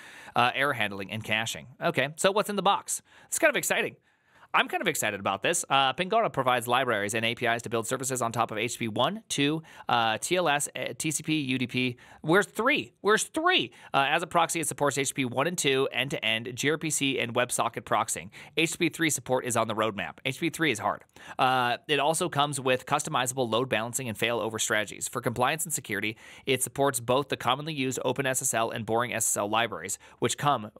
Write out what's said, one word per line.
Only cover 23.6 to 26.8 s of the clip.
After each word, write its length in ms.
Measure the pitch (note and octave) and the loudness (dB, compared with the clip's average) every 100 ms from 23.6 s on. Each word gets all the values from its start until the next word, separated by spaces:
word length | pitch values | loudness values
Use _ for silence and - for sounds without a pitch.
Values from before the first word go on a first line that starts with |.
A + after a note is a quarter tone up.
| B2+ | 2
balancing 400 | G#2+ A#2 A#2 B2+ | 0 -2 -6 -6
and 80 | G#2+ | -2
failover 420 | A2+ A#2+ A2 A2 | 0 0 -2 -2
strategies. 460 | - G#2+ G#2 - - | 0 0 0 -6 -8
For 140 | B2 | -4
compliance 440 | B2 A#2 B2+ E3 | -2 0 0 0
and 80 | E3 | -4
security, 440 | C#3+ - G2+ G#2+ A2 - - - | -6 -4 -4 -4 -6 -14 -8 -2
it 160 | B2+ | 0
supports 360 | - - | 0 0